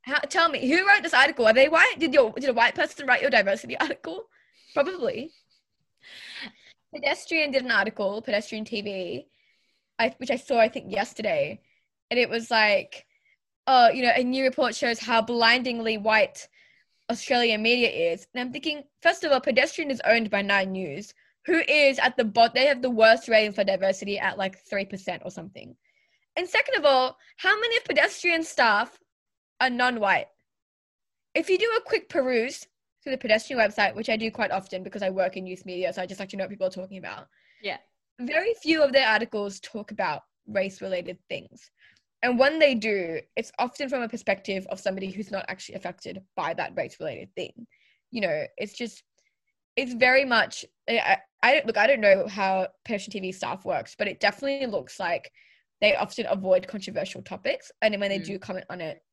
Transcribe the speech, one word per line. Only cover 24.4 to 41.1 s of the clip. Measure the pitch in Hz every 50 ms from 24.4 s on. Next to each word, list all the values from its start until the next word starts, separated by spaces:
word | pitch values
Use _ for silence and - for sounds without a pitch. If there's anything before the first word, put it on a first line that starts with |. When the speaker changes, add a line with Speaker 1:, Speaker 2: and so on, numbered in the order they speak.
| 190 190 190 -
Speaker 1:
three | _ _ 214 196 196
percent | 196 202 190 - 190 175 160 -
or | 185
something. | - - 165 - _ - - - - _ _ _ _ _ _ _ _ _ _ _ _ 311
And | 359
second | 349 - - 554 - 523
of | 403 294
all, | 285 269 254 254 254 - _ _ _ _ -
how | - 370 415 427
many | 453 466 453 480
of | -
Pedestrian | - - - 294 403 - - - 349 339 320
staff | 320 - - - 254 226 202 208 233 - _ _ _ _ _ _ _ _ _ _ _ _ _ _
are | 254 262
non-white? | 247 240 247 254 247 226 208 196 180 151 - - _ _ _ _ _ _ _ _ _ _ _ _ _ _ _ _ _ _ _ _ _
If | 330 320 -
you | 381
do | 359 415 466 453
a | 466
quick | - - - 359 - _
peruse | - - 254 254 254 226 226 262 - - - _ _ _ _ _ _ _
through | _ 285
the | 262 262
Pedestrian | - 214 214 220 - - 277 240
website, | 214 202 214 - 208 190 -
which | 202 220 -
I | 220
do | 220 226 220
quite | 214 - 214 -
often | - 196 190 - - 185
because | 185 196 - 208
I | 202 190
work | 190 190 185 185 185 190
in | 185
youth | 185 185 185 -
media, | 190 180 180 185 170 185
so | 196
I | 180
just | 180 190 190
like | 196 190
to | -
know | 196 190
what | 190
people | 202 208 190
are | 185
talking | - 190 185 190 202 185
about. | - - - - - _ _ _ _ _ _ _
Speaker 2:
Yeah. | 214 202 - - _ _ _ _ _ _ _ -
Speaker 1:
Very | 247 247 302 320 370 466 453 -
few | - 302 330 320
of | 294 277
their | 254 269 262 220
articles | 220 214 233 233 - 208 202 202 196 -
talk | - - - 214 214 -
about | 214 202 190 165 151 143 _ _ _ _ _
race-related | - 214 196 190 190 190 - 190 190 185 180 170 180